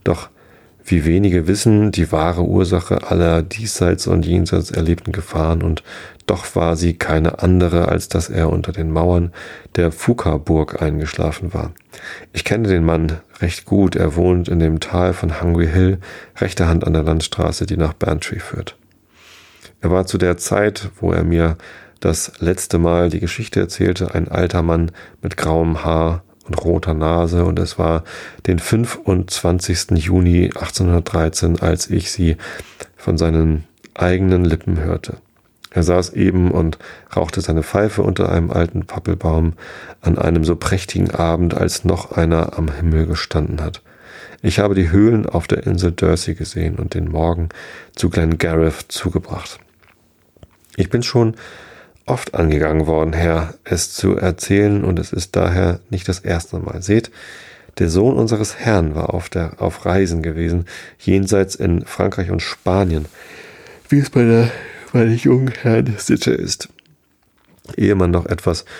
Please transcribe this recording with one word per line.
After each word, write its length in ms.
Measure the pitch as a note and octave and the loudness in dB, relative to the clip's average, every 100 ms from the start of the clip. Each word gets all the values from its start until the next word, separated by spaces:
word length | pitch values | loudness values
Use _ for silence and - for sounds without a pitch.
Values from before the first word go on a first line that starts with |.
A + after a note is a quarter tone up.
Doch 260 | - E2+ - _ - - _ _ - | -2 -2 -6 _ -20 -20 _ _ 0
wie 200 | F2 D#2 | 2 4
wenige 400 | F2+ G2+ F2 D#2+ | 4 4 2 2
wissen, 460 | G2+ A#2 G#2 G#2+ | 2 4 4 4
die 200 | F2 D#2+ | 0 0
wahre 300 | D#2 E2 F2 | 0 0 0
Ursache 680 | E2+ F#2+ F2+ F#2 - F2+ - | 2 2 2 0 0 -2 0
aller 320 | F2 E2+ E2 | 2 4 2
diesseits 640 | E2 G#2+ A2 - F2 E2+ - | 0 -6 -6 0 0 0 0
und 200 | F2 E2 | 0 2
jenseits 440 | F2+ F2+ F2+ - | 0 2 0 -2
erlebten 420 | E2+ D#2+ E2+ - | -2 0 0 -2
Gefahren, 500 | F2 - E2 D#2+ E2 | -6 -4 -2 0 0
und 200 | E2+ D#2 - - - - - | 0 -4 -8 -18 -18 -8 -4
doch 300 | F#2 - F2+ | -4 -2 0
war 200 | E2+ D#2+ | 0 2
sie 180 | F2 | 0
keine 480 | E2+ - D#2+ D#2+ - | 0 0 2 2 2
andere, 460 | F2 F2+ F2 E2+ E2 | 4 4 4 2 2
als 200 | F2 - | 0 -2
dass 200 | F2 - | -4 -2
er 220 | - D#2+ | 0 0
unter 220 | E2+ F2 | 0 -4
den 180 | E2 D#2+ | -4 -2
Mauern 420 | D#2+ F2 F2 F2 - - - - - | 0 2 2 0 -6 -18 -20 -6 0
der 160 | E2+ | 0
Fuka-Burg 920 | - - A#2+ - D2+ - D#2 D2+ - | 0 -2 0 0 -2 0 0 0 -2
eingeschlafen 720 | D#2 D2+ D#2+ E2 D#2+ - F2 | -2 -2 -4 -4 -4 -4 -6
war. 180 | D#2 D#2+ - _ - - - - | -6 -8 -10 _ -20 -18 -18 -14
Ich 100 | - | -8
kenne 240 | - G#2 G#2 | -2 0 2
den 160 | F2+ | 2
Mann 360 | E2 E2 E2 E2 - - | 4 2 0 -4 -10 -4
recht 240 | F2 - | -4 -4
gut. 320 | - G2+ F#2 E2+ | 0 4 4 2
Er 180 | E2 | 0
wohnt 340 | E2 F2+ F2+ F2 | 2 2 2 0
in 100 | E2+ | 0
dem 200 | D#2+ D#2+ | 2 0
Tal 360 | - F2+ F2+ | -2 0 0
von 260 | F2 E2+ D#2 | 0 -4 -2
Hungry 280 | E2+ E2+ E2 | 0 2 2
Hill, 320 | F2 F#2 F#2+ - - - - | 4 2 0 -6 -20 -14 -4
rechter 320 | F#2 - E2+ | -2 0 2
Hand 180 | E2 E2 | 2 2
an 60 | |
der 100 | D#2+ | 0
Landstraße, 640 | D#2 D#2+ - - E2 D#2+ | 2 0 -2 -2 -2 -2
die 140 | F2 E2+ | -4 -2
nach 160 | D#2+ | -2
Bantry 440 | - E2 D#2 - - | -2 -2 -2 -4 -10
führt. 380 | - - - - _ _ _ _ - - - _ - _ | -10 -10 -12 -16 _ _ _ _ -20 -20 -20 _ -20 _
Er 100 | E2 | 0
war 160 | F#2 F#2 | 2 2
zu 120 | F#2 | 0
der 180 | F2+ F2 | 0 0
Zeit, 540 | - G2+ G#2 G2+ F#2+ - | 0 2 2 -2 -8 -4
wo 120 | F2 | -2
er 120 | E2+ | 0
mir 320 | E2 E2+ E2 E2+ - - - - | 2 2 2 0 -8 -20 -20 -6
das 320 | F2 E2 - - | -2 -2 -6 -4
letzte 380 | E2+ F#2+ - E2+ | -2 -2 -2 0
Mal 300 | E2+ E2+ F2 | 2 2 2
die 120 | E2+ | 0
Geschichte 400 | F2 - A2 G2 | -4 -6 -4 -2
erzählte, 540 | F#2 - F#2+ F#2 F#2 | -2 0 0 0 -2
ein 140 | - E2+ | -2 -2
alter 320 | E2 F2 F2 | -2 0 0
Mann 320 | E2 E2 E2+ - - - | 2 2 0 -4 -20 -10
mit 160 | - - | -8 -4
grauem 440 | D#2+ D#2+ E2 D#2+ | 0 2 0 0
Haar 420 | D#2+ D#2+ E2 E2+ - _ - | 0 0 0 -2 -6 _ -8
und 160 | D#2+ | -4
roter 300 | E2+ F2 E2 | 0 0 0
Nase, 520 | D#2 D#2 E2+ E2+ F2 F2 | -2 0 2 2 2 2
und 120 | E2+ | 0
es 200 | E2+ - | -2 -2
war 260 | E2 E2 - - - - - | 0 0 -4 -14 -18 -6 -2
den 120 | F2 | 0
fünfundzwanzigsten 1400 | - A2+ - - - F2+ F#2 - F2 F2+ - F2 - E2+ | 2 0 0 -4 0 0 -2 -2 0 0 0 -4 0 0
Juni 540 | E2 F#2 F2 F2 F#2 | 2 4 4 4 2
achtzehnhundertdreizehn, 1080 | - E2+ - F2+ E2+ - E2 D#2+ - E2+ E2 | -2 -6 -2 2 2 0 0 0 0 0 0
als 280 | E2+ E2+ - | 0 -2 -2
ich 240 | E2+ E2+ | -4 -4
sie 240 | - E2+ D#2 - - - - - - | 0 0 0 -4 -14 -16 -18 -20 -8
von 200 | - E2 | -2 0
seinen 480 | E2 D#2+ D#2+ D#2 - _ - | 2 2 2 0 -4 _ -14
eigenen 500 | - F2+ F#2 F#2+ F2+ | -2 0 2 4 4
Lippen 340 | F2 E2 - E2 | 2 0 -2 -2
hörte. 380 | E2 E2+ - - _ _ _ _ - | -2 -4 -6 -14 _ _ _ _ -6
Er 120 | F2+ | 0
saß 280 | E2+ F2+ F2 | 2 2 0
eben 400 | - F#2 F#2 F2+ | 0 2 4 2
und 280 | E2+ E2 - - - - - | 2 0 -2 -12 -20 -6 -2
rauchte 240 | E2 - | -2 -2
seine 220 | - D#2+ | -2 -2
Pfeife 400 | - G#2 G#2 G2+ | 0 0 0 0
unter 280 | F#2+ F#2 F2+ | 0 0 0
einem 200 | E2+ E2+ | 2 0
alten 340 | F2 E2+ F2+ | 0 0 -2
Pappelbaum 680 | F2+ - G#2 F2 E2+ D#2+ E2 E2+ - - - - | -6 -6 -4 -2 0 2 0 -2 -12 -18 -20 -4
an 160 | E2+ - | -2 0
einem 260 | - E2 | 2 2
so 100 | D#2 | 2
prächtigen 580 | E2+ - G2 - F#2 F#2 | 0 -2 -2 -2 -2 -2
Abend, 420 | - E2 E2 E2+ | 0 0 2 0
als 300 | - F2 - | 0 -2 0
noch 280 | F2+ F2 - | 0 0 -2
einer 460 | - E2 E2 E2 - | 0 2 2 0 -2
am 120 | D#2 | -4
Himmel 360 | D2 E2 D#2 E2 | -2 0 2 2
gestanden 560 | D#2+ - D#2 D2+ D#2 | -2 -2 -2 -2 -4
hat. 180 | D#2 - _ - - - - - | -6 -8 _ -20 -20 -20 -20 -6
Ich 160 | G2 - | -2 2
habe 160 | G2+ | 2
die 160 | F#2+ E2+ | 2 4
Höhlen 340 | F#2+ A2 A2+ - | 6 6 4 0
auf 220 | F2 - | -2 0
der 180 | - - | -2 0
Insel 260 | F2+ F2 | 0 0
Dursey 420 | E2+ E2+ F2 - | 2 0 0 -2
gesehen 420 | F2 E2+ F2 D#2+ - | -6 -6 -4 -4 -4
und 160 | E2 | -4
den 180 | E2+ E2 | -4 -2
Morgen 380 | D#2+ E2+ E2+ E2 - - - - - | 0 0 0 -4 -6 -20 -20 -18 -4
zu 140 | F2 | -2
Glengarriff 760 | F2 D#2+ D#2+ E2+ D#2+ D#2+ - - | 2 2 2 0 2 2 0 -8
zugebracht. 720 | - - - - F2+ - - _ _ _ _ _ _ _ _ - _ _ - | -6 -4 -4 -6 -12 -12 -18 _ _ _ _ _ _ _ _ -20 _ _ -4
Ich 140 | F2+ | -2
bin 120 | A#2+ | -2
schon 340 | B2 A#2+ A2+ - - - - - - _ - | 0 2 2 0 -12 -20 -20 -20 -20 _ -4
oft 280 | - - | -4 -4
angegangen 520 | - D#2+ D2+ D#2 D#2 D#2 | 0 2 2 2 0 2
worden, 280 | D#2 D#2+ | 0 0
Herr, 400 | D#2+ E2+ E2 D#2+ - | 0 0 0 -2 -8
es 300 | - E2+ - | -6 -4 -4
zu 200 | - G2 | -2 0
erzählen, 720 | F#2 F#2 F2+ - G2 G#2 G2+ | 0 0 -2 0 2 4 2
und 140 | F#2 F2 | 0 -2
es 140 | E2 | -2
ist 220 | - - | -6 -4
daher 460 | F2+ F2+ F2+ F2+ F2 - | 0 2 2 2 0 -6
nicht 180 | G2 - | -6 -4
das 140 | F2+ | -6
erste 380 | - E2+ - F2+ | -4 -4 -4 -8
Mal. 240 | - F2+ | -8 -6
Seht, 280 | F#2 A2 - - - - - - - - | 0 0 0 -10 -20 -20 -20 -20 -10 -2
der 100 | E2+ | 0
Sohn 260 | F2 A#2 | 2 2
unseres 440 | C3 A2+ G#2+ G#2+ - | 2 0 0 -4 -4
Herrn 360 | A#2 G2+ D#2 | 0 2 2
war 200 | D#2 E2 | -2 -4
auf 160 | F2 - | -4 -4
der, 300 | F2 E2 - | -6 -6 -4
auf 240 | F#2+ - F2 | -6 -4 0
Reisen 360 | F#2+ F#2 E2+ | 0 2 0
gewesen, 440 | D#2+ D#2+ E2 F2 F2 - - - | -4 -2 -2 -2 -4 -12 -20 -6
jenseits 560 | - G2 F#2+ G2+ F#2+ | 2 2 4 2 0
in 320 | - F#2 E2+ - | 0 0 0 -2
Frankreich 440 | - F#2+ G2+ F2+ | -2 -2 -2 -4
und 120 | F#2 | -4
Spanien, 640 | - - F#2 F#2 F#2 D#2+ D2+ - - - - - - - - | -6 -6 0 2 2 0 -4 -12 -20 -20 -20 -20 -20 -18 0
wie 120 | C#3+ | 2
es 100 | C#3 | 2
bei 120 | C3 | 2
der, 280 | A#2 A#2 A#2 - - - - | 4 4 2 -2 -14 -18 -2
bei 140 | B2 A2+ | 2 2
den 100 | A#2 | 2
jungen 340 | - B2+ C3 - | 4 2 2 -2
Herren 320 | A#2+ A2+ C3 G2+ | 0 2 0 -2
Sitte 340 | - - - | 0 0 0
ist, 360 | - - - - _ _ _ _ _ _ _ _ _ - | -2 -2 -8 -12 _ _ _ _ _ _ _ _ _ -12
ehe 200 | - G2+ | 0 2
man 160 | G2 F2 | 4 2
noch 160 | F2 D#2+ | 2 0
etwas 400 | E2+ - E2+ - - | -2 -2 -2 -6 -18